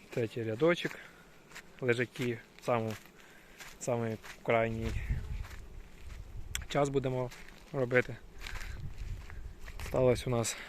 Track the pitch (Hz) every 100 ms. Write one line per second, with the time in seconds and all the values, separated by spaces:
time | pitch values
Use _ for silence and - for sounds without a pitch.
0 | - - 113 - 113 110 160 175 156 -
1 | - - - - - - - - 131 120
2 | 120 - 123 113 - - - 120 110 107
3 | - - - - - - - - - 120
4 | 113 110 - - - 117 113 113 113 110
5 | - - - - - - - - - -
6 | - - - - - - - 143 143 139
7 | 131 127 127 - - - - 147 120 123
8 | - 117 - - - - - - - -
9 | - - - - - - - - - 135
10 | 127 117 - 120 113 -